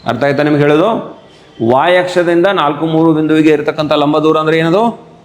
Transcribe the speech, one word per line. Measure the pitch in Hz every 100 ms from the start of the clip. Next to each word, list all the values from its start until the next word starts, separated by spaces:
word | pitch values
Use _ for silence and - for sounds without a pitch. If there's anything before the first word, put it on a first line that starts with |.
| 117
ಅರ್ಥ | 120
ಆಯ್ತಾ | 143 139
ನಿಮ್ಗೆ | 147 151
ಹೇಳೋದು? | 147 151 208 240 - - - - - - 113
ವಾಯ್ | 127 165 180
ಅಕ್ಷದಿಂದ | 180 180 170 170 190
ನಾಲ್ಕು | 190 147 156 160
ಮೂರು | 160 165
ಬಿಂದುವಿಗೆ | 156 156 156 156
ಇರ್ತಕ್ಕಂಥ | 147 147 151 151
ಲಂಬ | 151 147 156
ದೂರ | 156 156
ಅಂದ್ರೆ | 156 165
ಏನದು? | 165 190 233 - - -